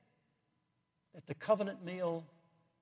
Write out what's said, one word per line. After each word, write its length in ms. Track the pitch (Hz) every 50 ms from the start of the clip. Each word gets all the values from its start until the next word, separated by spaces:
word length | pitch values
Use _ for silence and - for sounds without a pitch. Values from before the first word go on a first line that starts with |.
| _ _ _ _ _ _ _ _ _ _ _ _ _ _ _ _ _ _ _ _ _ _ - 170
at 80 | -
the 80 | - 147
covenant 500 | - - - 220 196 208 196 196 185 180
meal, 400 | 170 180 185 180 170 170 165 165 - - - _ _ _ _ _ _ _ _